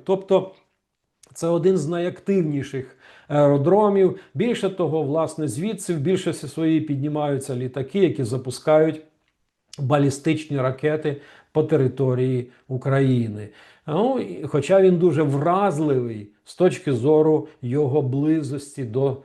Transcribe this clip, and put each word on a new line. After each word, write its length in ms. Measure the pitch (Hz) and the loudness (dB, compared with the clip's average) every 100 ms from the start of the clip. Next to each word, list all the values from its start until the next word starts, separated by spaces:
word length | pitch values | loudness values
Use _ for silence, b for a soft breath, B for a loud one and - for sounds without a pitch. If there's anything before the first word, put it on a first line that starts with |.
Тобто 480 | - 190 190 190 190 - _ _ _ _ _ _ _ | -4 -4 0 0 0 -12 _ _ _ _ _ _ _
це 120 | - 165 | -6 -2
один 320 | 170 180 185 | 2 2 2
з 100 | 147 | 0
найактивніших 1080 | 170 175 - - 196 156 143 - 135 - _ B B B | -4 -6 -6 -2 0 0 -2 -6 -8 -10 _ B B B
аеродромів. 920 | 147 143 143 151 202 208 196 185 - B | 2 4 4 4 4 4 4 2 0 B
Більше 360 | 135 240 - 247 | -4 -2 -2 -4
того, 320 | 190 156 156 | -2 -2 -2
власне, 460 | 139 160 156 156 151 | -2 -2 -2 -4 -6
звідси 460 | 113 208 202 - | -4 -6 -6 -6
в 40 | 165 | -4
більшості 500 | 143 185 175 - 135 | 0 0 -2 -6 -8
своїй 320 | - 160 160 | -4 0 0
піднімаються 760 | 156 139 147 151 147 135 135 123 | 0 -4 -4 -2 -2 -4 -4 -6
літаки, 420 | 127 139 131 196 | -6 -6 -6 0
які 260 | 175 131 | 0 0
запускають 800 | 117 127 131 - - 156 160 156 - _ _ _ _ _ _ - | -4 -6 -8 -4 2 4 4 0 -10 _ _ _ _ _ _ -6
балістичні 840 | 131 143 143 131 165 156 - 139 | 0 2 2 0 -2 -2 -4 -2
ракети 560 | 131 - 151 156 156 143 B B B | -2 -2 -2 -2 -4 -6 B B B
по 100 | 156 | -2
території 880 | 156 151 127 131 131 127 127 127 120 B B | 2 2 2 0 -2 0 0 -2 -6 B B
України. 800 | 127 135 139 135 123 110 104 104 B B B - | -6 0 2 2 2 -2 -6 -12 B B B -6
Ну, 320 | 156 240 254 | -2 0 -2
і 260 | - 87 147 | -6 -10 -4
хоча 340 | 147 - 196 | -2 2 4
він 180 | 190 175 | 6 6
дуже 240 | 175 147 | 4 2
вразливий 1040 | 151 139 151 180 202 147 151 131 120 107 101 _ | 0 0 0 0 0 0 0 0 -2 -8 -14 _
з 120 | - - | -12 0
точки 360 | 175 131 147 | 2 2 -2
зору 560 | 120 135 156 156 151 151 B | 0 4 4 4 2 -2 B
його 400 | 120 139 139 147 | -4 -2 0 0
близості 840 | 131 135 151 160 135 139 - - | 0 0 0 0 -2 -8 -12 -10
до 320 | 120 123 139 135 | -6 -2 -2 -2